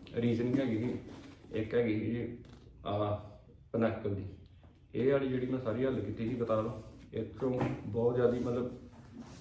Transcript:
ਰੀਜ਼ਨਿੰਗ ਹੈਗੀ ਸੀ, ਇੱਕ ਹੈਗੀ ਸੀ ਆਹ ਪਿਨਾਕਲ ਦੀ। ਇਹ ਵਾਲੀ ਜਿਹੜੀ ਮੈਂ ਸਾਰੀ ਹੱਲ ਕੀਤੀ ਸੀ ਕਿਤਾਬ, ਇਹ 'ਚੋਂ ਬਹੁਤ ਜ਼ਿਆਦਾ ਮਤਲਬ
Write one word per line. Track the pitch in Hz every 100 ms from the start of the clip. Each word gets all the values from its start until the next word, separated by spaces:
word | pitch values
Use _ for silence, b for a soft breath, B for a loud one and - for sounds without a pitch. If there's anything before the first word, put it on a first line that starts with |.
| - 120
ਰੀਜ਼ਨਿੰਗ | 120 113 123 135
ਹੈਗੀ | 131 110
ਸੀ, | 123 - - B B B -
ਇੱਕ | 107 110
ਹੈਗੀ | 120 117 107
ਸੀ | 107 120 - - - - - - -
ਆਹ | - 104 104 - - - - -
ਪਿਨਾਕਲ | 113 113 - 104 95
ਦੀ। | - - - b b b - 107
ਇਹ | 131
ਵਾਲੀ | 139 131
ਜਿਹੜੀ | 127 127
ਮੈਂ | 127
ਸਾਰੀ | 110 113 131
ਹੱਲ | 107
ਕੀਤੀ | 101 107 113
ਸੀ | 117
ਕਿਤਾਬ, | 113 110 113 113 - - -
ਇਹ | 110 107
'ਚੋਂ | - 131 127 127 - 110
ਬਹੁਤ | 117 120 123
ਜ਼ਿਆਦਾ | 117 120
ਮਤਲਬ | 120 120 120 - - - - - - -